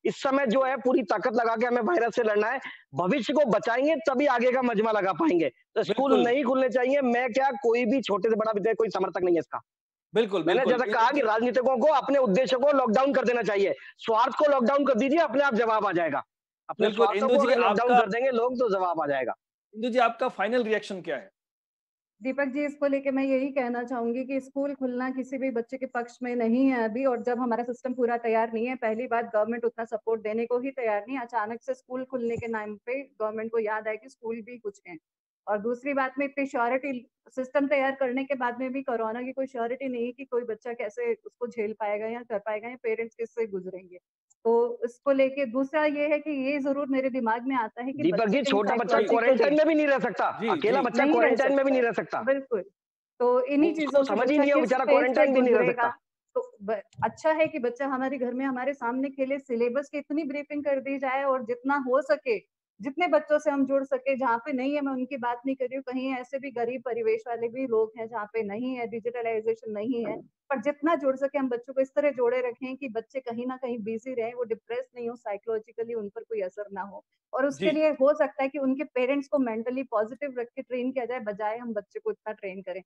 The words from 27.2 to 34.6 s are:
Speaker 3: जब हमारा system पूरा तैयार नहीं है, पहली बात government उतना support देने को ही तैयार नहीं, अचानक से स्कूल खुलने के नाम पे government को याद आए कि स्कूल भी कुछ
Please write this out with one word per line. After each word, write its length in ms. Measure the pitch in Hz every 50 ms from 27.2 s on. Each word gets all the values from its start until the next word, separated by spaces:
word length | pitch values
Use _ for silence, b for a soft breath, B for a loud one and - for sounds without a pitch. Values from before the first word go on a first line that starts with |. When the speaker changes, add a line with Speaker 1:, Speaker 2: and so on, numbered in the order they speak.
Speaker 3:
जब 160 | 208 240 247 240
हमारा 260 | 262 240 220 220 240
system 300 | 247 240 - - 254 247
पूरा 220 | 254 247 233 240
तैयार 360 | 233 233 233 220 220 226 233
नहीं 140 | 226 220 226
है, 80 | 247 262
पहली 320 | 247 240 220 220 220 254
बात 260 | 247 233 233 233 202 -
government 300 | 208 214 220 233 233 233
उतना 200 | 226 _ - 233
support 380 | - 226 208 _ 220 226 220
देने 240 | 208 214 214 226 233
को 140 | 233 247 247
ही 100 | 247 269
तैयार 340 | 269 - 240 220 208 202 202 233
नहीं, 100 | 269 269
अचानक 440 | 240 233 247 226 208 214 233 233
से 120 | _ - 262
स्कूल 300 | 262 _ _ 254 254 262
खुलने 320 | 262 269 254 233 233 233
के 120 | 226 233 226
नाम 280 | 226 214 214 214 208
पे 260 | 202 _ 240 254 277
government 500 | 277 262 _ _ 214 214 214 220 220 226
को 60 | 220 233
याद 300 | 220 208 214 220 220 214
आए 80 | 220
कि 120 | 214 226 269
स्कूल 340 | - _ 240 226 226 233
भी 160 | 208 226 247
कुछ 220 | 233